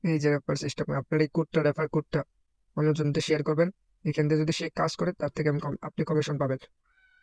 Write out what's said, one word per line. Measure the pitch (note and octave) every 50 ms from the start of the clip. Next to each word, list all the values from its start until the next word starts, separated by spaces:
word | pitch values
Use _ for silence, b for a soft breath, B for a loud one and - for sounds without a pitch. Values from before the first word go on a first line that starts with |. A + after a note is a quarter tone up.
| -
এই | F3 D#3+ D#3
যে | C#3+ D3
রেফার | D3 C#3+ - - D3
সিস্টেম, | C#3+ - D3 - - - - C#3+
আপনার | C#3 - _ - D#3
এই | D#3 D3
কোডটা, | _ E3 D#3+ - - D#3+ D3+
রেফার | D3 C#3 - D#3 D3
কোডটা | - D#3+ D3 _ - D#3 C#3 _ _ _ _ _ _ _ _ _ _
অন্যজনকে | - D3+ D#3 D3+ D#3 D3+ D3 C#3+ -
শেয়ার | - - D#3 D3+ D3
করবেন। | D#3+ D#3 D3 E3+ F3+ - _ _ _ _ _ _
এখান | D3+ D3 - D3+ D3
থেকে | D#3 D3+
যদি | D#3 D3+
সে | D#3+ - - -
কাজ | _ - D#3 D#3+ -
করে, | - E3+ E3+ F3+
তার | _ - D3
থেকে | - - D3+ D3+
আমি | C#3+ D3
কম-, | - C#3+ C#3 -
আপনি | - D3 _ - D#3+
কমিশন | - E3 D3+ D3 D3 D3 C3+
পাবেন। | D3 C3 C3 C3 - - _ _ b b b b b b b b